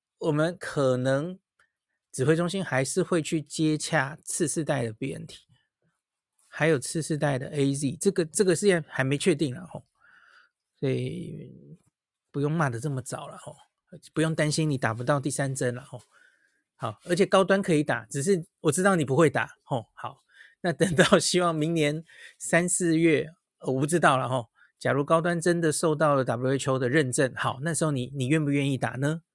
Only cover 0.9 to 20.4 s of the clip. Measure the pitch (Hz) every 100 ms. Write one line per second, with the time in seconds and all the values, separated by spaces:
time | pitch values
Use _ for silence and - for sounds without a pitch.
0.9 | 127 127 139 170 185 _ _ _ _ _
1.9 | _ _ - 127 160 175 196 - 135 135
2.9 | 185 165 175 143 160 143 - 156 151 -
3.9 | 156 135 165 - - - 175 151 139 117
4.9 | 107 131 160 165 - _ _ _ _ _
5.9 | _ _ _ _ _ _ - 156 139 -
6.9 | 170 143 151 147 131 - 147 139 139 143
7.9 | - 202 190 160 - 190 160 208 175 -
8.9 | - 135 143 196 151 147 127 185 - -
9.9 | _ _ _ _ _ _ _ _ _ 139
10.9 | 127 127 175 160 156 131 131 143 160 _
11.9 | _ _ _ _ 143 147 165 139 113 151
12.9 | 131 - 131 139 - - - _ _ _
13.9 | - - 156 160 160 151 156 156 135 113
14.9 | 113 123 143 139 139 139 131 127 123 -
15.9 | 123 - _ _ _ _ _ _ _ 117
16.9 | - 170 175 185 190 185 196 196 151 147
17.9 | 117 113 143 165 185 - _ 165 175 196
18.9 | 180 131 139 151 120 113 - - 127 -
19.9 | - 117 - _ -